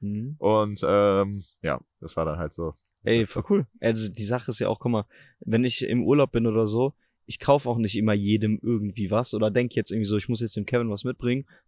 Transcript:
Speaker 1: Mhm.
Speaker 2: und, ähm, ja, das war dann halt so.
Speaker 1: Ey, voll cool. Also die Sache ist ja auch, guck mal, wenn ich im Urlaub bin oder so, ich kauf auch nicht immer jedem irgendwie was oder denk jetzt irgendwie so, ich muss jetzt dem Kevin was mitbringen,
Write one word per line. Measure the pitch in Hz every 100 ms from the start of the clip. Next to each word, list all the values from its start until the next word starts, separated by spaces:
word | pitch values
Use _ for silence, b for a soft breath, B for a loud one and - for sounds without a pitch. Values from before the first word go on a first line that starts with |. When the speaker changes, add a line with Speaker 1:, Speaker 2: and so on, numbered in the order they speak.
Speaker 1:
Mhm. | 104 104 123 151
Speaker 2:
und, | 101 107 104 104 71
ähm, | 101 101 98 98 101 87 _
ja, | 80 67 - -
das | 80 -
war | 80
dann | 78
halt | 78
so. | - 82 - _ _
Speaker 1:
Ey, | - 117 107
voll | - -
cool. | 202 - -
Also | 113 113 107
die | 90
Sache | 104 123 120
ist | 120
ja | 107
auch, | -
guck | 123
mal, | 113 - b b b
wenn | - 113
ich | 123 - -
im | 120
Urlaub | 92 147 135
bin | 117 113
oder | 110 110
so, | 110 135 - _ _ -
ich | -
kauf | - 143 127
auch | 113
nicht | 110 107
immer | 107
jedem | 104 101 104 107 107
irgendwie | 110 113 104 95 95
was | 107 123
oder | 107 107
denk | 113 123 -
jetzt | -
irgendwie | 110 101
so, | 104
ich | -
muss | 113
jetzt | 117 -
dem | 101
Kevin | 123 117
was | 101
mitbringen, | 120 131 123 131 139 b